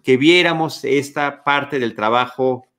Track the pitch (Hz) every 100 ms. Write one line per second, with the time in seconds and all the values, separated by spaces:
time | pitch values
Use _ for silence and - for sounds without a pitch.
0 | - 131 151 180 170 160 160 - 123 139
1 | 139 151 143 139 - 143 139 143 117 104
2 | 107 120 127 - 131 123 -